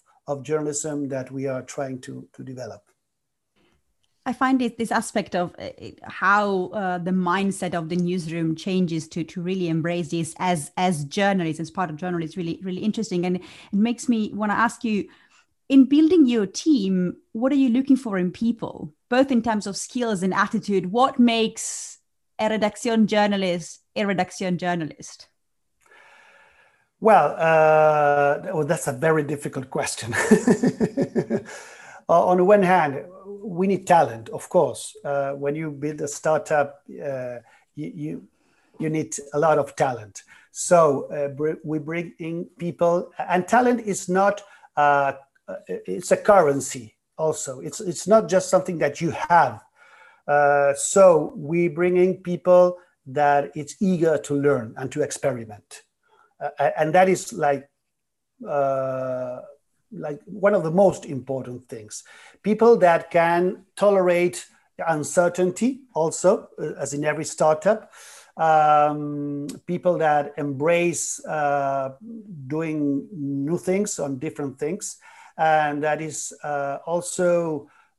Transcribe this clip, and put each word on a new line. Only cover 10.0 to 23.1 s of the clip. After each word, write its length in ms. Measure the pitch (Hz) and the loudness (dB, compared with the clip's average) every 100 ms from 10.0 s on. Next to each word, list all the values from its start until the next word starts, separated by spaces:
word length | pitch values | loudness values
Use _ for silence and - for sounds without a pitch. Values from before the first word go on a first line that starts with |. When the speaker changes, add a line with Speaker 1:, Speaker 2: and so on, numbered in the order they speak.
| 156 | -4
Speaker 2:
this 260 | 170 165 - | -4 -6 -4
as, 340 | 185 175 143 - | -2 -2 -4 -4
as 280 | 185 160 143 | -2 -2 -4
journalists, 540 | - 196 196 165 156 | -2 0 0 -2 -4
as 120 | 160 | -8
part 180 | - 170 | -6 -6
of 60 | 151 | -6
journalists, 420 | 180 175 160 190 | -6 -6 -6 -6
really, 220 | 165 165 | -8 -8
really 200 | 190 185 | -8 -6
interesting. 440 | 214 226 214 180 180 | -4 -4 -4 -2 -2
And 120 | 180 | -4
it 60 | - - - | -6 -20 -4
makes 360 | 202 226 233 - | 0 0 0 -2
me 220 | 226 214 | -2 -2
wanna 200 | 196 214 | -4 -2
ask 300 | 202 233 - | 0 0 0
you, 240 | 233 208 - _ _ _ _ _ - | -2 -2 -4 _ _ _ _ _ 4
in 180 | 269 254 | 6 8
building 420 | 285 320 370 254 | 6 6 6 6
your 180 | 240 196 | 4 0
team, 720 | - 320 269 190 185 180 - _ | -2 2 2 2 0 0 -4 _
what 200 | 226 262 | -2 0
are 40 | 285 | 2
you 140 | 262 | 4
looking 260 | 233 269 254 | 2 4 2
for 220 | 233 190 | 2 -2
in 140 | 180 | -2
people, 600 | 175 226 226 - - 151 _ - | -2 -2 -2 -6 -10 -14 _ -2
both 240 | 247 269 | 0 2
in 100 | 240 | 2
terms 240 | 226 214 202 | 0 -2 -4
of 100 | 185 | -10
skills 440 | - 247 233 196 | -8 -4 -2 -2
and 120 | 190 | -2
attitude? 580 | 185 208 214 - 196 180 | 0 -2 -2 -2 -2 0
What 260 | 226 262 - | 0 0 4
makes 800 | 240 226 226 220 - - - - _ _ _ - | 4 4 -2 -4 -12 -12 -14 -20 _ _ _ -4
a 120 | 214 | -2
redaction 580 | 220 208 - 240 226 | 0 -2 -2 -2 2
journalist 760 | 214 | 4